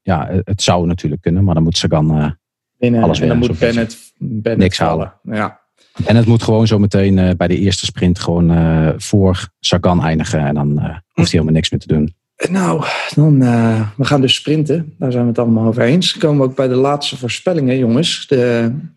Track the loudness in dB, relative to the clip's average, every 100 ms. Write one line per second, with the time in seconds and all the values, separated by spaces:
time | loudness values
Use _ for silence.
0 | -4 -4 -2 -4 -2 -4 0 0 0 -2
1 | -4 -4 -2 0 2 2 0 0 0 0
2 | 0 0 -2 -6 _ _ _ -4 0 2
3 | 0 0 0 0 0 0 0 0 -4 -8
4 | -20 -12 -8 -6 -4 0 0 0 -2 -2
5 | -6 _ -8 -6 -6 -8 _ _ _ -8
6 | 2 4 4 2 2 2 2 2 2 2
7 | 2 4 2 2 0 0 0 -2 -6 -2
8 | 0 0 0 0 2 2 2 2 0 -2
9 | 0 2 2 0 -6 _ -2 0 2 2
10 | 0 -2 -2 -2 -2 -2 -2 -2 -4 -8
11 | _ -2 0 2 2 0 0 -4 -2 -2
12 | -2 -6 _ -8 -4 -2 0 -2 -4 -6
13 | -4 2 4 4 4 2 2 0 -2 -4
14 | -2 0 2 0 0 -2 0 -2 -4 -6
15 | -4 0 0 0 2 2 2 0 2 2
16 | 0 -2 0 2 0 0 0 2 0 -2
17 | -4 -8 -8 -4 -2 0 0 0 0 0
18 | 0 -4 -2 0 2 0 0 -4 -10